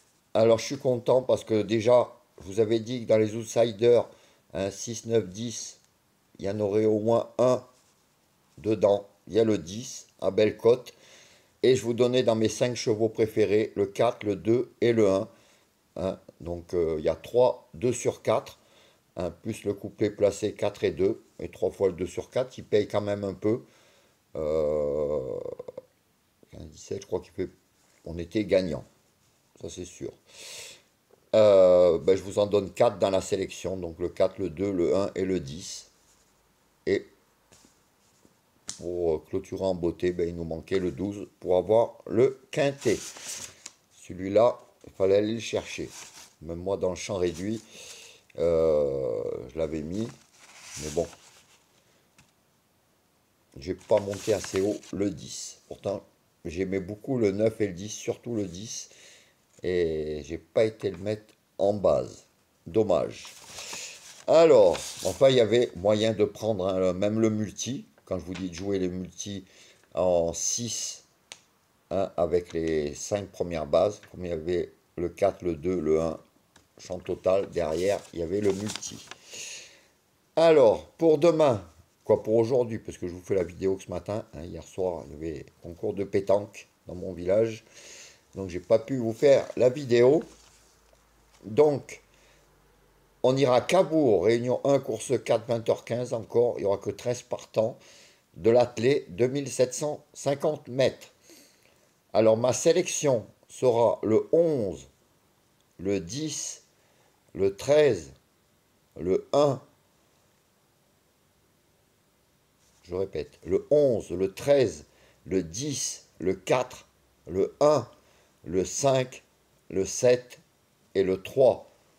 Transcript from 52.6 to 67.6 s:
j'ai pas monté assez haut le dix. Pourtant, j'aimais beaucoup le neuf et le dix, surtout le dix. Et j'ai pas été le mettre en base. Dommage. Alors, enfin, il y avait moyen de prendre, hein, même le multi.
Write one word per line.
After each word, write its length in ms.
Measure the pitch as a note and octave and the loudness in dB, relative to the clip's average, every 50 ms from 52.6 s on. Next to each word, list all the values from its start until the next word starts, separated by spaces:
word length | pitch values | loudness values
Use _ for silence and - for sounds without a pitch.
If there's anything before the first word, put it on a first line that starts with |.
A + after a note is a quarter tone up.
| _ _ _ _ _ _ _ _ _ _ _ _ _ _ _ _ _ _ _ - | _ _ _ _ _ _ _ _ _ _ _ _ _ _ _ _ _ _ _ -14
j'ai 160 | - F#2 F#2 | -8 -8 -8
pas 260 | - - - A2 G#2 | -8 0 2 2 2
monté 320 | G2 G2 G#2 F#2+ - A2+ | 2 -2 -8 -6 -2 -2
assez 300 | G#2 F#2 - - - F#2+ | -2 -2 -2 -4 -2 -2
haut 180 | F#2+ G#2 G2+ - - - | 0 0 -2 -6 -10 -12
le 180 | - F#2 G2+ G2+ | -6 -4 -4 -4
dix. 480 | E2 C2 A#1+ - - - - - - _ _ _ | -4 -6 -14 -14 -14 -14 -14 -14 -18 _ _ _
Pourtant, 340 | - - - G2+ G2 - - _ _ _ _ _ _ _ - | -20 -10 -8 -6 -6 -6 -10 _ _ _ _ _ _ _ -14
j'aimais 340 | E2 D#2 F2+ F#2+ F#2 F#2+ F#2+ | -10 -4 -4 -4 -2 -2 -4
beaucoup 380 | F2 F#2 G#2+ - - C#3 C3+ A#2+ | -4 -6 -12 -10 -6 -4 -2 2
le 120 | A2 G2 | 2 2
neuf 300 | F#2+ G#2 A2 A2+ - - | 2 2 0 0 2 0
et 60 | G#2+ | -4
le 80 | G2 F2 | -4 -4
dix, 160 | F2 G2+ G#2+ | -8 -12 -12
surtout 440 | - - - A#2+ G2+ - - A#2+ A#2 | -12 -10 -8 -8 -8 -8 -8 -6 -6
le 120 | G#2 G2+ | -4 -6
dix. 420 | F2+ E2 F#2 A2 A2+ - - - - - - - - - _ _ _ _ _ _ _ _ - | -6 -8 -12 -14 -12 -12 -14 -14 -16 -20 -20 -20 -20 -20 _ _ _ _ _ _ _ _ -8
Et 600 | - F2+ F#2 F2+ E2+ D#2+ D#2+ D#2 D2+ D2+ D2+ D2+ C#2 | -6 -2 -2 0 0 0 -2 -4 -6 -6 -8 -10 -10
j'ai 140 | D2 E2 D#2+ | -10 -12 -12
pas 260 | - _ - A#2+ A2+ | -12 _ 0 0 0
été 260 | A2 - - - G2 | 0 -2 -6 -8 -8
le 60 | F2+ | -8
mettre 380 | E2+ F#2+ G#2+ G#2+ G#2+ _ _ _ _ _ _ _ - | -6 -6 -6 -6 -6 _ _ _ _ _ _ _ -2
en 160 | G2 G2+ G#2 | 0 0 0
base. 500 | G2+ F2+ E2+ C#2+ C2 B1 - - - _ _ _ _ _ _ _ _ _ | 2 2 2 2 2 0 -4 -12 -20 _ _ _ _ _ _ _ _ _
Dommage. 600 | F2 E2 A2 G#2+ F#2+ F2 C#2 A#1 A1+ - - - - - - - - - - - - - - - - - - - - - - - | -2 0 0 2 2 2 0 0 -2 -6 -14 -18 -20 -20 -20 -20 -18 -18 -16 -14 -14 -14 -14 -14 -16 -18 -20 -20 -20 -20 -12 -2
Alors, 500 | - C#3+ D#3+ E3+ D#3+ C3+ A2 G2 F2 D2+ - - - - - - | 4 6 8 8 10 10 10 8 8 6 2 -4 -10 -12 -4 -4
enfin, 220 | F#2+ F#2 - C#3 C3+ | -4 2 4 4 6
il 80 | C3 | 6
y 40 | B2 | 6
avait 320 | A2+ G2+ A2+ B2 A#2 - - | 4 6 4 2 2 0 -4
moyen 380 | F2 F#2 G#2 G#2+ G#2 A2 A2+ | -2 2 2 2 4 2 0
de 120 | A2 - G#2 | 2 2 0
prendre, 440 | G2 - - G#2+ A2 A2 F#2 F2+ G2 | 0 0 -4 -4 -4 -2 0 -2 -2
hein, 240 | F#2 F#2 F#2 F#2 | 0 2 0 0
même 260 | F2 F#2 G2+ G#2+ A2 A2 | 0 0 -2 0 2 2
le 120 | A2 A2 | 2 2
multi. 560 | G#2+ G#2+ G#2+ - - - | 2 0 -4 -6 -8 -10